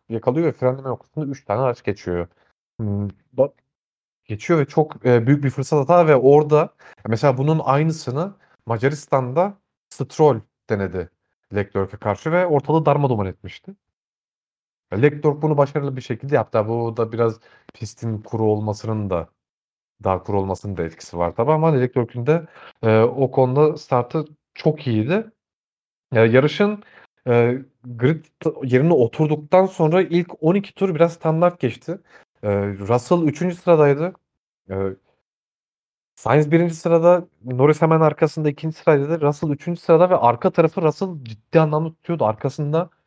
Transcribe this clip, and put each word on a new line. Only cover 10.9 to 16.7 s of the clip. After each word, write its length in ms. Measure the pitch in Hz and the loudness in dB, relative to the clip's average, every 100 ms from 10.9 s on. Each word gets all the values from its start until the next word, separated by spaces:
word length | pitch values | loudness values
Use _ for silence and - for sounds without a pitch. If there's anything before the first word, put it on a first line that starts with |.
| 92 80 _ _ _ _ 101 | -6 -10 _ _ _ _ -6
Leclerc'e 420 | 98 101 98 - | -4 -4 -4 -4
karşı 340 | 107 98 156 | -4 -4 -2
ve 140 | 175 175 | -2 0
ortalığı 400 | 147 - 160 151 | 0 0 0 2
darmadağın 400 | 139 139 110 95 | 0 0 -2 -4
etmişti. 480 | - 101 - - 202 _ _ _ _ _ _ _ _ _ _ _ | -8 -16 -20 -20 -20 _ _ _ _ _ _ _ _ _ _ _
Leclerc 480 | 101 143 147 151 143 | 0 2 2 -2 0
bunu 160 | 151 147 | 0 2
başarılı 380 | 143 147 139 131 | 0 -2 -6 -8
bir 60 | |
şekilde 340 | - 117 139 139 | -8 -10 -2 -2
yaptı. 320 | 107 113 | 0 -2
Bu 300 | 107 | -2